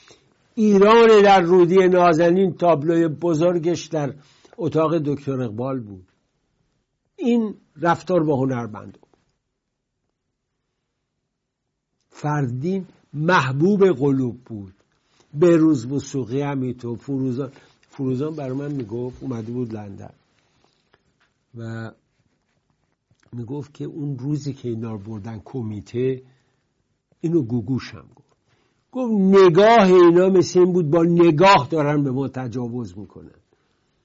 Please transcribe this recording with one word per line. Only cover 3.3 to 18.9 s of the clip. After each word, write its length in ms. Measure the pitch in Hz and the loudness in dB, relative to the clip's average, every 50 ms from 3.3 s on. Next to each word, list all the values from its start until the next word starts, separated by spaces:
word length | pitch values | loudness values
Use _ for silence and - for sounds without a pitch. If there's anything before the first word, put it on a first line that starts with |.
| 165 147 175 180 175 175 151 175 165 156 - | -2 0 0 0 0 0 -2 -2 -4 -4 -6
در 280 | - 165 151 147 127 - - _ _ _ _ _ _ _ | -8 -6 -6 -6 -6 -8 -12 _ _ _ _ _ _ _
اتاق 420 | - 175 156 - 156 160 151 170 165 | -8 -6 -4 -2 0 0 0 -2 -2
دکتر 440 | 143 147 143 - - 139 135 127 | -4 -4 -6 -6 -6 -8 -6 -6
اقبال 380 | 127 113 101 113 127 135 135 131 | -6 -8 -8 -8 -8 -6 -8 -8
بود. 240 | 110 101 98 92 90 _ _ _ _ _ _ _ _ _ _ _ _ _ _ _ _ _ _ _ _ _ _ | -10 -12 -18 -20 -20 _ _ _ _ _ _ _ _ _ _ _ _ _ _ _ _ _ _ _ _ _ _
این 380 | - 330 233 240 233 220 - - _ _ _ _ | -6 -2 0 0 0 -2 -4 -8 _ _ _ _
رفتار 480 | - 156 170 165 - - - 180 170 156 | -6 -2 -2 -2 -2 -2 -2 -2 0 0
با 120 | 156 143 | 0 -2
هنرمندان. 640 | 123 135 131 131 120 117 104 104 98 101 101 - _ _ _ _ _ _ _ _ _ _ _ _ _ _ _ _ _ _ _ _ _ _ _ _ _ _ _ _ _ _ _ _ _ _ _ _ _ _ _ _ _ _ _ _ _ _ _ _ _ _ _ _ _ _ _ _ _ _ _ _ _ _ _ | -2 -2 -4 -4 -6 -8 -10 -12 -16 -18 -20 -20 _ _ _ _ _ _ _ _ _ _ _ _ _ _ _ _ _ _ _ _ _ _ _ _ _ _ _ _ _ _ _ _ _ _ _ _ _ _ _ _ _ _ _ _ _ _ _ _ _ _ _ _ _ _ _ _ _ _ _ _ _ _ _
فردین 800 | _ - - 147 147 147 139 120 123 127 143 180 190 190 180 - _ _ _ _ - | _ -12 -8 -6 -4 -4 -4 -6 -6 -6 -6 -6 -6 -6 -8 -12 _ _ _ _ -10
محبوب 680 | 147 156 170 185 170 135 131 131 143 165 196 208 185 196 | -6 -2 0 0 0 0 -2 -2 0 0 2 2 4 2
قلوب 520 | 185 156 120 143 143 135 131 127 120 101 - _ | 2 2 0 0 -2 0 0 -2 -4 -8 -12 _
بود. 300 | - 113 104 98 92 - _ _ _ _ _ _ _ _ _ _ _ - | -18 -16 -16 -16 -18 -20 _ _ _ _ _ _ _ _ _ _ _ -2
بهروز 520 | 147 175 175 170 160 160 160 151 123 110 | 2 4 4 4 4 4 2 2 0 -4
وثوقی 540 | 127 143 135 - - - 135 120 101 123 139 | -6 -8 -8 -8 -8 -8 -8 -8 -6 -6 -6
همینطور. 560 | 143 143 143 135 127 127 123 127 120 120 117 | -6 -6 -6 -6 -6 -8 -10 -10 -12 -12 -12
فروزان، 560 | 104 - 143 139 131 131 131 120 131 139 123 - - _ _ _ _ | -12 -10 -8 -6 -6 -4 -4 -6 -6 -8 -10 -14 -20 _ _ _ _
فروزان 560 | _ _ _ - 135 131 127 123 147 156 160 | _ _ _ -8 -6 -6 -4 -4 -6 -8 -8
برای 200 | 151 139 127 131 | -10 -10 -10 -8
من 160 | 139 143 147 | -8 -8 -8
میگفت، 500 | 147 135 120 98 | -8 -10 -10 -10